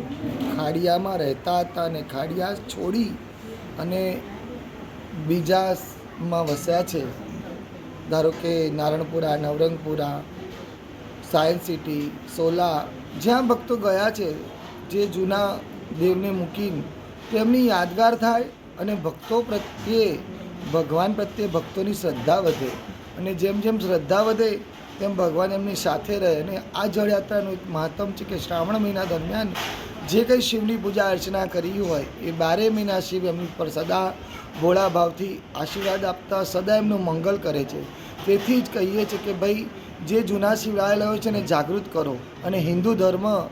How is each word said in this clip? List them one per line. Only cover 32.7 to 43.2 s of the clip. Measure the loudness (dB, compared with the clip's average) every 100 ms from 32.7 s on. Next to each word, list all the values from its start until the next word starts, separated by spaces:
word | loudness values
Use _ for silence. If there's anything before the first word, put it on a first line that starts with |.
મહિના | 2 2 0
શિવ | 0 -2 -2
એમની | -2 -4 -4
પર | -4
સદા | -2 0 2 0 -4 -12 -14 -12
ભોળા | 0 4 6 6
ભાવથી | 4 2 2 -6 -6 -10 -6
આશીર્વાદ | -6 -2 -2 0
આપતા, | 0 -4 -2 -2 0
સદા | 0 4 4
એમનું | 4 2 2
મંગલ | 2 2 0
કરે | 0 0
છે. | -2 -4 -8 -12 -14 -6
તેથી | 2 4 6 2
જ | 2
કહીએ | 0 0 2
છીએ | 0 -2
કે | -4 0
ભાઈ, | 2 0 -2 -10 -14 -10
જે | 0 2
જૂના | 2 2 4 2
શિવાલયો | 0 0 4 4 2 0
છે, | 0
એને | 0 2
જાગૃત | 2 2 -2 -2
કરો | -2 -2 -2 -8 -8
અને | -2 0
હિન્દુ | 2 2 4
ધર્મ | 4 4 4